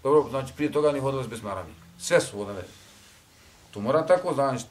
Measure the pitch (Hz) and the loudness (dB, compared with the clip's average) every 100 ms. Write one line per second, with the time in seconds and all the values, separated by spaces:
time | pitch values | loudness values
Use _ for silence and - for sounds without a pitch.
0 | 135 151 135 135 131 - 151 151 151 143 | 6 4 4 -4 -6 -4 -2 2 2 2
1 | 135 135 117 113 101 95 85 - - - | -2 -2 -6 -8 -8 -8 -10 -16 -20 -12
2 | - 170 - 101 101 98 90 - - - | 2 2 2 -6 -8 -8 -12 -20 -20 -20
3 | - - _ - - - - 104 107 151 | -20 -20 _ -20 -20 -20 -16 -6 0 0
4 | 160 180 175 139 139 127 - | 4 2 2 0 0 -2 -8